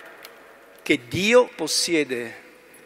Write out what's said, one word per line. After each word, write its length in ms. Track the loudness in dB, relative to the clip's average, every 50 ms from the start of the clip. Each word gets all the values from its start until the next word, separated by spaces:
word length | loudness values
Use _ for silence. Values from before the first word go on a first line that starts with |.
| -20 -20 -20 -20 -20 -20 -20 -20 -20 -20 -20 -20 -20 -20 -20 -6
che 260 | -2 0 0 0 -2
Dio 440 | -4 -4 -2 2 4 6 6 4 4 -2
possiede, 920 | -6 -6 -4 -2 -2 0 0 0 0 0 -2 -4 -6 -8 -10 -12 -16 -20 -20 -20 -20 -20 -20 -20 -20 -20